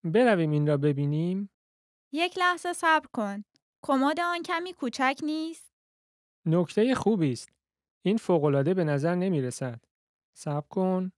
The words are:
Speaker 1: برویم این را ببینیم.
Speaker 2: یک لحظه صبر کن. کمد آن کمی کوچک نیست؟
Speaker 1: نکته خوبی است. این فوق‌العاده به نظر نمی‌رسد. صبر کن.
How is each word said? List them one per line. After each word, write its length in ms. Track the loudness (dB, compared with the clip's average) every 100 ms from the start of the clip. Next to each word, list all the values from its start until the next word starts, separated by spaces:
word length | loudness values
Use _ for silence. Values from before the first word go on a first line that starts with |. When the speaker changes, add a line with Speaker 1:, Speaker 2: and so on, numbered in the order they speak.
Speaker 1:
برویم 480 | 2 4 4 4 2
این 160 | 2 2
را 100 | 2
ببینیم. 720 | 2 0 0 0 -2 -4 -8 _ _ _ _ _ _
Speaker 2:
یک 240 | -4 -4 0
لحظه 360 | 0 0 -4
صبر 340 | 0 2 2 0
کن. 300 | -6 -6 -6 -12 _ _ _
کمد 360 | 0 2 2 0
آن 220 | -2 -4
کمی 320 | -4 -6 -6
کوچک 460 | -6 -8 -2 -2 -2
نیست؟ 500 | -4 -4 -6 -10 -20 _ _ _ _ _ _ _ 0
Speaker 1:
نکته 480 | 0 2 0 2
خوبی 380 | 2 2 2 0
است. 180 | -2 -10 _ _ _ _ _ 0
این 120 | 0
فوق‌العاده 560 | 2 2 4 2 2
به 100 | 0
نظر 320 | 0 0 0 0
نمی‌رسد. 680 | 0 0 -2 -6 -8 -10 _ _ _ _ _ -12
صبر 300 | -6 -6 -4
کن. 440 | -2 0 0 -4